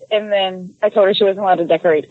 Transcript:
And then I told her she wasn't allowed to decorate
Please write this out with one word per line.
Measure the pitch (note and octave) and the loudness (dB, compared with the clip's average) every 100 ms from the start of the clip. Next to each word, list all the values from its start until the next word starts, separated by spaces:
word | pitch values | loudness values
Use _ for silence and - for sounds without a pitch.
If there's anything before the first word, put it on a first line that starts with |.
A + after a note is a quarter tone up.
| F3 | -6
And | G#3+ G#3+ | -4 -2
then | G3+ F#3+ F#3 F3+ - | -2 -2 -6 -14 -4
I | G#3 | -2
told | G#3+ G3 | 2 2
her | |
she | G3+ | 2
wasn't | G3+ F#3+ | 0 0
allowed | G3 E3+ | 0 0
to | |
decorate | E3+ E3 F3 D3+ C3+ | 0 0 2 0 0